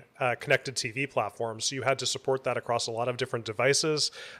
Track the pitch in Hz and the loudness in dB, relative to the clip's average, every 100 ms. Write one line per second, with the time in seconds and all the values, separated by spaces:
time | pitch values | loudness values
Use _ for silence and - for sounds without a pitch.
0 | - - 131 117 - 135 - 120 127 113 | -8 -2 0 0 2 2 2 -4 -4 -4
1 | 139 - 104 - 117 110 - 135 127 135 | -2 -2 -2 -2 -6 -4 -4 0 0 0
2 | 123 123 - 131 131 117 - 117 - 113 | 0 -2 0 0 0 -2 0 0 0 0
3 | 120 123 131 117 113 107 127 139 160 151 | 0 0 -2 -2 -4 2 4 4 2 2
4 | - - - | 0 -4 -14